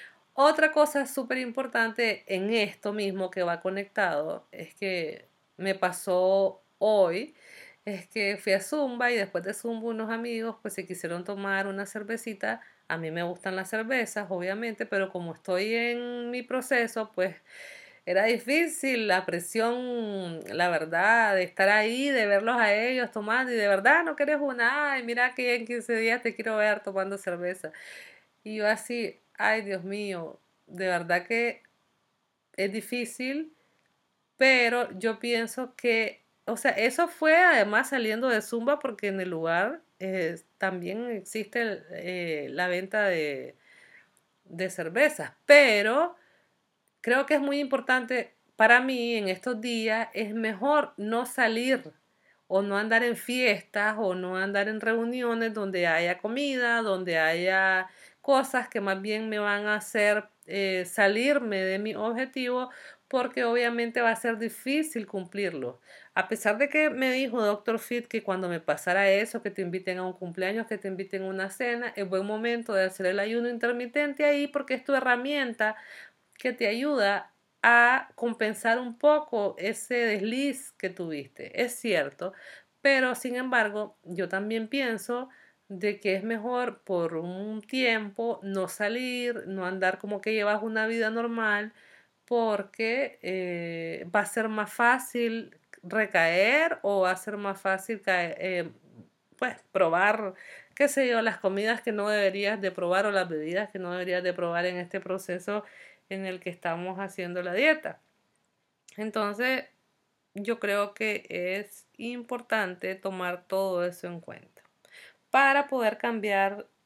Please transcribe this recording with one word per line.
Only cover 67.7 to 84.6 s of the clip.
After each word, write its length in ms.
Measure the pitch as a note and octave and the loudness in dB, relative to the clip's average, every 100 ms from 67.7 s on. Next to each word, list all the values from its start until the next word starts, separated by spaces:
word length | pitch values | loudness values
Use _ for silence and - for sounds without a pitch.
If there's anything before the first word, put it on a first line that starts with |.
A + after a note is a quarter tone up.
| A3 | -4
Fit 280 | - A#3+ A#3 | -2 -6 -4
que 160 | A3+ | -6
cuando 260 | G3+ F#3 F3+ | -2 -2 -2
me 100 | E3+ | -4
pasara 500 | D#3+ D#3 F3+ F#3+ G3 | -2 -2 0 4 4
eso, 320 | G3 A3+ A#3 | 4 2 -4
que 100 | G3+ | -6
te 100 | G3 | -6
inviten 380 | F3+ F#3 F#3 F#3 | -4 -4 -4 -4
a 60 | F#3 | -6
un 80 | |
cumpleaños, 540 | F3+ F3 E3+ F#3 A3 A3 | -8 -10 -4 -4 -2 -4
que 100 | G#3 | -6
te 120 | G3 | -6
inviten 340 | F#3+ F#3+ F#3+ | -8 -6 -6
a 40 | F#3+ | -6
una 220 | F#3+ G3 | -4 -6
cena, 440 | - A#3+ A#3 A#3+ - | -4 -4 -2 -6 -6
es 120 | G3 | -2
buen 180 | F#3+ G3+ | -2 -2
momento 480 | G#3+ A#3 A#3 A#3 | -2 -2 -4 -2
de 100 | G3 | 0
hacer 220 | F#3+ F#3 F#3 | 0 0 -2
el 140 | G3+ | 0
ayuno 280 | G#3 A#3 A#3+ | 0 -2 -2
intermitente 800 | A#3 A#3+ A#3+ A#3+ D4 D4 C#4 D4 | -2 -2 -2 -2 -2 -2 2 2
ahí, 220 | C#4+ C#4+ | 4 0
porque 260 | C#4+ C#4 | -4 -4
es 100 | B3+ | -4
tu 100 | C4+ | 0
herramienta 840 | C4+ B3+ A#3+ C4 D4 B3 A3+ G#3+ G#3+ - - - _ _ _ | 2 4 2 0 -2 -2 -2 -2 -4 -14 -20 -20 _ _ _
que 160 | B3+ | -6
te 140 | A#3+ A3 | -2 -2
ayuda 640 | A3+ D4 C4+ G3+ G3+ - _ _ - | 0 0 2 2 2 -4 _ _ 2
a 480 | A#3 A#3+ A#3+ B3+ - - | 8 8 8 6 0 -6
compensar 640 | A#3+ A#3 G#3+ G#3 A3+ A#3 | -4 -2 -2 0 0 0
un 180 | B3 A#3 | 0 2
poco 580 | D4 D4+ D4+ A3+ G3+ - | 4 4 2 -2 -2 -2
ese 380 | G3 A#3 - A#3+ | -4 -4 -4 0
desliz 760 | A#3 G#3 G#3+ B3+ C#4 C4 - - | 0 0 -2 -2 -2 -4 -12 -8
que 120 | F#3 | -8
tuviste. 720 | F3+ E3+ D3 C3+ - - - | -6 -8 -8 -10 -14 -10 -4
Es 140 | A#3+ - | -4 -4
cierto, 560 | A#3 E3+ C#3 - F#3 - - - _ _ | -2 0 -2 -6 -10 -10 -20 -20 _ _
pero 340 | C#4 C4+ B3+ B3 | 2 4 2 -2
sin 200 | B3+ B3 | -4 -4
embargo, 640 | B3+ B3 G#3+ G#3 G#3 _ E3 | 0 2 2 -2 -8 _ -8
yo 240 | F3+ F3 | -4 -2
también 400 | F#3+ G#3 A3+ | -2 -2 -4